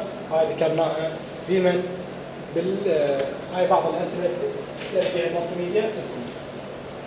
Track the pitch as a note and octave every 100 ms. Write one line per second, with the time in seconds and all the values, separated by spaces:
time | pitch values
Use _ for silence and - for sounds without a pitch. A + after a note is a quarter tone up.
0 | - - - D#3+ D#3+ - D#3+ D#3+ D#3+ D#3
1 | D#3+ - - - - F#3+ F3+ F3 - -
2 | - - - - - D3+ F3+ G3 G3+ D#3
3 | C#3+ C3+ C#3 - - F#3 F3+ F3 E3 E3
4 | F3+ F3+ F3+ - - - - - - F#3+
5 | - F3+ F3 E3+ E3+ F3 F3 G#3 - -
6 | - B2 - - - - - - - -